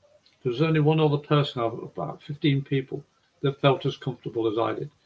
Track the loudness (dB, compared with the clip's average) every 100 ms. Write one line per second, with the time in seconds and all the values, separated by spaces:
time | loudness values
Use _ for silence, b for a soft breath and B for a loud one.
0 | _ _ _ _ -4 0 2 4 4 4
1 | 4 2 2 2 2 -2 -4 -4 -10 -8
2 | -8 -8 -12 -2 0 0 0 -4 -4 -10
3 | -12 _ _ _ -4 2 2 2 -2 -6
4 | -8 -8 -8 -4 -2 0 -2 -4 -8 -14